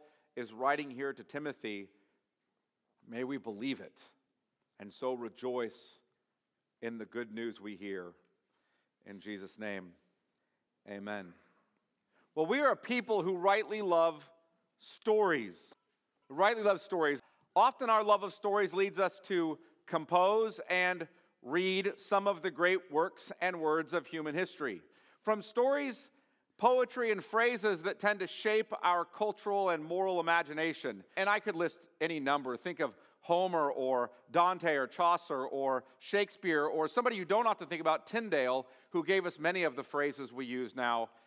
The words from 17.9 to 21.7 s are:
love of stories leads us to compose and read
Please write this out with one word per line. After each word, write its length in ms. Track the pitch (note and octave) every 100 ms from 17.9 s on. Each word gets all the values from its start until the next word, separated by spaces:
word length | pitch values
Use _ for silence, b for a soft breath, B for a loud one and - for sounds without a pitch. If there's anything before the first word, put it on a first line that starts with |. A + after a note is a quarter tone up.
| A3
love 220 | G#3+ G3+
of 100 | G3
stories 400 | - G#3 G3+ F#3
leads 240 | F#3 G3 E3+
us 220 | F#3 - -
to 340 | F#3 D#3+ D3 B B -
compose 720 | E3 D3+ F3 F#3 A3 A3 D#3+ -
and 380 | F#3 F3+ F3+ E3 b b b
read 600 | A#2+ E3 F#3